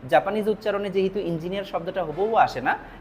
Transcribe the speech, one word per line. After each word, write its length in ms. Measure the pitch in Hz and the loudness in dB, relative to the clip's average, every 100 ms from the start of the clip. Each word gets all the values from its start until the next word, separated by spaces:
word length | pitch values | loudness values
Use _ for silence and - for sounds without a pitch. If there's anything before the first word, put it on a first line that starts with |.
| 131 | 2
জাপানিজ 400 | 160 196 214 214 | 2 4 0 0
উচ্চারণে 400 | 208 214 202 202 | 0 0 -2 0
যেহেতু 300 | 190 190 196 | 0 0 0
ইঞ্জিনিয়ার 440 | 170 165 175 196 | -2 -2 -4 -6
শব্দটা 400 | 190 180 170 190 | -4 -6 -4 -4
হুবহু 320 | 160 151 214 220 | -4 0 2 4
আসে 260 | 131 131 | 4 2
না, 160 | 139 - - - | 0 0 -4 -12